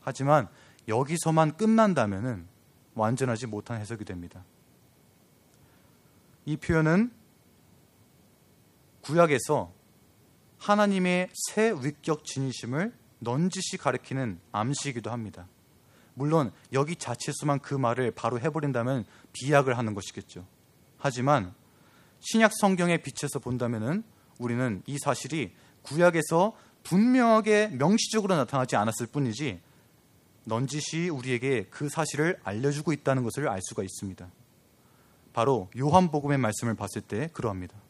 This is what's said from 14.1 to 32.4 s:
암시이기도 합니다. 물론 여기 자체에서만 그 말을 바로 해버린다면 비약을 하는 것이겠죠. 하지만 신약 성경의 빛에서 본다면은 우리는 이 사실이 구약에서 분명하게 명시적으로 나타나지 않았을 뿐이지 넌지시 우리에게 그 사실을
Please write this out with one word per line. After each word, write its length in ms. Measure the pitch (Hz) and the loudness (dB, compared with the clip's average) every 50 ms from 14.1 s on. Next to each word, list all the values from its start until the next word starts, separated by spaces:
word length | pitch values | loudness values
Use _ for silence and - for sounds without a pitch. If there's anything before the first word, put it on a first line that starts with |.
| 135 135 131 113 90 85 _ _ | -6 -4 -4 -6 -6 -10 _ _
암시이기도 600 | - 104 107 127 143 - - 143 123 117 104 107 | -4 -2 -2 -2 -2 -4 -4 -6 -6 -6 -8 -6
합니다. 360 | 117 120 110 101 - - 90 - _ _ _ _ _ _ _ _ _ _ _ _ _ | -8 -8 -8 -10 -12 -16 -20 -20 _ _ _ _ _ _ _ _ _ _ _ _ _
물론 380 | 120 139 147 160 165 139 101 - - _ _ 123 | -4 -2 2 2 2 2 2 -4 -12 _ _ 0
여기 220 | 135 143 151 175 | 0 0 0 -2
자체에서만 640 | - - - 120 - - - 143 - 139 151 143 131 | -8 -6 -8 -6 -6 -6 -8 -6 -4 -2 -2 -2 -2
그 140 | - - 143 | -2 -4 -4
말을 380 | 135 131 117 120 120 127 113 | 0 0 0 2 2 0 -2
바로 280 | - - - 117 120 120 | -2 -2 -4 -2 -2 0
해버린다면 680 | 113 160 147 160 147 143 127 120 117 123 135 117 104 - - - - _ - | -2 -2 -2 -2 -2 -2 -2 -2 -2 0 -2 -2 -4 -8 -14 -20 -20 _ -14
비약을 440 | - 123 139 151 139 135 131 120 | -8 -2 4 4 4 6 4 0
하는 160 | 117 120 107 104 | 0 -2 -4 -4
것이겠죠. 520 | 98 95 - - - 98 _ - 90 92 - _ _ _ _ _ _ _ _ _ | -6 -8 -10 -14 -14 -16 _ -18 -20 -20 -20 _ _ _ _ _ _ _ _ _
하지만 560 | _ - 143 123 127 123 139 147 131 95 90 101 _ _ _ _ _ _ _ _ _ _ _ _ _ | _ -4 -4 -2 0 2 2 2 2 2 -4 -12 _ _ _ _ _ _ _ _ _ _ _ _ _
신약 320 | - - - 226 226 214 220 - | -10 0 2 4 4 4 4 2
성경의 420 | 220 196 190 175 180 175 170 165 | 2 2 4 4 4 2 2 0
빛에서 380 | - 143 - - - 143 - 135 | -2 -8 -10 -6 -6 -4 -6 -6
본다면은 640 | - 123 127 123 123 117 120 110 107 123 165 214 220 - - _ _ _ _ | -4 -4 -2 -2 -2 -2 -2 -2 -2 -2 -2 -4 -6 -10 -20 _ _ _ _
우리는 460 | - 120 117 120 123 131 123 104 92 - | -8 -4 -2 -2 0 0 -2 -2 -6 -6
이 120 | - 139 139 | -8 -8 -4
사실이 540 | - 143 127 - - 135 151 165 120 90 - _ - - _ _ | -2 -2 -2 -2 -4 -6 -6 -6 -6 -8 -10 _ -20 -20 _ _
구약에서 720 | _ - 135 160 175 175 165 165 147 - 160 165 185 220 - - - _ _ _ _ | _ -6 2 6 6 6 6 4 0 2 2 2 2 2 0 -8 -20 _ _ _ _
분명하게 840 | - 165 190 220 247 254 262 240 233 220 220 208 214 214 208 214 214 151 | 0 2 4 4 6 6 6 6 6 6 4 4 4 4 4 4 2 0
명시적으로 640 | 120 139 165 208 220 - - - 220 196 196 190 | 0 2 4 4 2 2 0 0 0 2 2 2
나타나지 400 | 156 123 - - 131 127 127 - | 2 2 0 0 -2 0 2 2
않았을 320 | 113 104 113 110 - 123 | 2 2 0 -2 -4 -6
뿐이지 540 | 113 - 147 143 120 107 127 156 135 95 87 _ _ _ _ _ _ _ _ _ _ _ _ _ _ _ _ _ | -4 -2 -2 -2 -2 -2 -4 -6 -6 -6 -8 _ _ _ _ _ _ _ _ _ _ _ _ _ _ _ _ _
넌지시 640 | 110 113 117 135 131 143 151 143 - - 160 170 180 | -4 -2 -2 -2 -2 -4 -6 -6 -6 -4 -4 -4 -4
우리에게 580 | 156 131 120 131 123 117 123 135 135 120 117 - | -4 -6 -4 -4 -2 -2 0 0 0 0 -2 -6
그 200 | - - 147 143 | -8 -8 -8 -4
사실을 500 | - 165 156 - - 139 156 156 139 - | -2 -4 -4 -2 -2 0 0 0 -2 -4